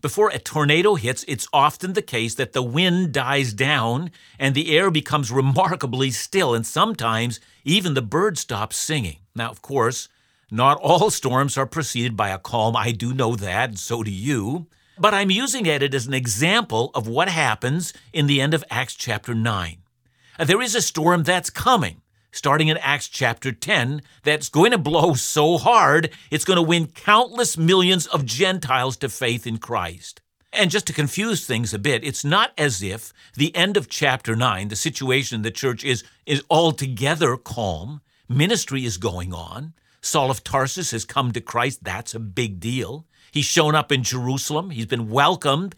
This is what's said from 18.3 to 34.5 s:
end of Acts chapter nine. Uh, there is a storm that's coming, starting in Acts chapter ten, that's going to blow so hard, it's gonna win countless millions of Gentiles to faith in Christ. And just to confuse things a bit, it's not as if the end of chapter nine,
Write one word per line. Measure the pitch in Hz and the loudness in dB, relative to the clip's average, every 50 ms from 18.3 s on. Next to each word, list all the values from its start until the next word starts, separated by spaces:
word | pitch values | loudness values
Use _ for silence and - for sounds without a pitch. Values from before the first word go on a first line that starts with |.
| 143 139 | 4 2
end | 131 147 156 | 2 2 0
of | 160 - - | 0 -2 -4
Acts | - 117 127 120 - | -6 -6 -6 -6 -8
chapter | - - - 107 104 - - 120 | -10 -6 -4 -4 -4 -4 -4 -2
nine. | 113 110 117 110 98 87 82 82 87 - _ _ _ _ _ _ _ _ _ _ - | -2 0 0 -2 -2 -4 -6 -10 -14 -20 _ _ _ _ _ _ _ _ _ _ -4
Uh, | 165 | 2
there | 135 180 214 | 2 2 2
is | 254 240 202 | 2 0 0
a | 233 | 0
storm | - - - - 156 165 180 170 156 | -2 -2 -2 0 2 4 4 4 4
that's | - 180 180 - - | 2 2 0 0 -4
coming, | - - - 240 254 226 143 90 80 - _ _ _ _ _ _ | -8 -2 2 4 4 4 2 -2 -6 -10 _ _ _ _ _ _
starting | - - - 143 139 151 156 156 | -16 -4 0 2 2 4 4 2
in | 156 170 | 2 0
Acts | 165 135 143 143 - - | 0 -2 -2 -2 -4 -8
chapter | - - 135 120 117 - - 135 | -6 0 0 0 0 -2 -6 -8
ten, | 120 - - 165 214 165 120 127 143 151 - _ _ _ _ | -6 -6 -4 0 0 0 0 0 -4 -6 -10 _ _ _ _
that's | 147 151 151 147 - | 0 0 0 -2 -2
going | - 147 175 233 | 4 4 6 6
to | 254 220 | 6 2
blow | 143 - 156 165 - 180 151 | 0 2 4 4 4 4 4
so | 123 - - - 151 151 160 175 160 | 2 -2 -2 2 2 4 4 2 2
hard, | - - 240 226 180 139 143 160 165 160 - - - - | 4 6 6 6 6 6 6 4 2 0 -6 -10 -12 -6
it's | - 151 - | -4 -4 0
gonna | - 185 175 | 2 2 2
win | 170 156 170 170 165 - | 4 4 2 0 0 -2
countless | _ - - - 208 220 247 226 226 240 247 - - 160 | _ -6 2 4 6 6 4 2 0 -2 -2 -2 0 2
millions | 160 165 185 190 180 180 190 180 151 - | 4 4 6 6 6 4 2 2 0 -2
of | - 165 139 | -2 -2 -2
Gentiles | 117 110 127 180 190 185 185 - 123 131 131 123 131 120 - | -2 0 0 2 2 2 -2 -2 0 0 2 2 0 -4 -4
to | - 135 | -6 -8
faith | - - 131 120 120 117 - | -6 -2 -2 -2 -2 -2 -4
in | 123 113 110 | -6 -8 -6
Christ. | - - 117 107 90 85 85 87 - - - - _ _ _ _ _ _ - | -6 -4 -4 -4 -4 -4 -8 -12 -18 -20 -20 -20 _ _ _ _ _ _ -2
And | - 208 180 | 0 0 2
just | 165 214 202 - | 2 0 -2 -2
to | - | -2
confuse | - 151 135 - - 208 226 220 151 - | -2 -2 -2 0 -2 -2 -2 -2 -4 -4
things | - 131 113 120 104 - | -4 -4 -2 -2 -4 -4
a | 101 | -4
bit, | 101 151 135 110 190 | -2 0 -2 0 -2
it's | 151 127 - - | -6 -8 -6 -2
not | 143 160 196 226 - _ - | 0 2 2 2 0 _ -2
as | 151 143 117 90 | -2 -2 -2 -2
if | 101 95 95 110 - - - _ - - _ | -6 -6 -8 -8 -12 -16 -20 _ -20 -20 _
the | - 143 160 - | -2 -2 0 2
end | 175 170 196 202 | 0 0 2 2
of | 202 139 - | 0 -2 -2
chapter | - - 151 139 127 110 - - 113 | -4 0 2 2 0 0 -2 -2 0
nine, | 110 127 127 | 2 2 0